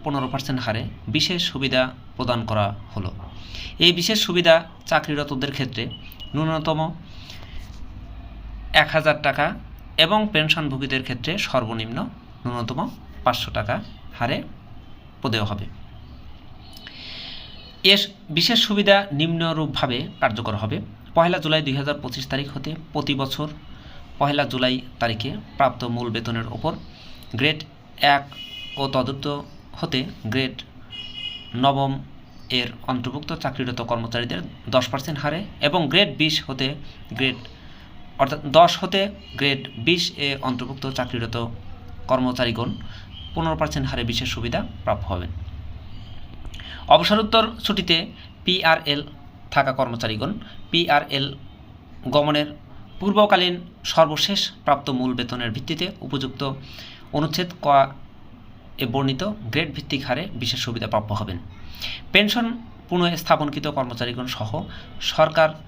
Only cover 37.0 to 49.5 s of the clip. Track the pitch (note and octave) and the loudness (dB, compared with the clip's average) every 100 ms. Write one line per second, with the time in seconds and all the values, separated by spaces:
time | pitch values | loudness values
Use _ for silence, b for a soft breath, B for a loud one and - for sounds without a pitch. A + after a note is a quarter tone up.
37 | B A2 C3 B2 - B B B B B | B -2 -2 -2 -12 B B B B B
38 | - - C3+ D3 D3 D#3 E3+ - F3+ G3 | -14 0 0 0 8 10 10 6 0 2
39 | G3+ - - - C#3 C3+ - - A2+ F3 | 0 -2 -12 0 2 2 -4 -2 2 4
40 | - - C#3+ C3+ B2+ B2 B2+ C3+ C3+ C3 | 2 -2 -2 0 -2 -2 -6 -6 -4 -2
41 | B2 B2 A2+ A#2+ A#2 A#2 - - - - | -2 -2 -2 -2 -4 -6 -12 -12 -12 -12
42 | - C3 B2+ B2 A#2+ A#2 B2 - B B | 2 2 4 2 0 0 -2 -4 B B
43 | B - - - D#3+ D#3 D3+ D3+ C3 B2 | B -12 -6 -2 0 0 0 0 -2 0
44 | A#2 A#2 B2 - A#2 D#3+ G3+ - - G#2 | 0 0 -2 -2 -2 -2 -2 -4 -2 0
45 | - F2+ F2 - - - - - - - | 0 -4 -4 -8 -8 -10 -10 -12 -12 -12
46 | - - - - - B B B B D#3 | -10 -12 -12 -10 -10 B B B B 8
47 | E3+ G#3+ G#3+ A3+ A3 - - G3 F3+ E3 | 8 4 6 4 4 -2 0 0 2 2
48 | F3 B B - - F#3 E3 D#3+ D3 C#3+ | 2 B B -6 0 4 6 4 2 -2
49 | C#3+ - - - - | -4 -14 -18 -18 0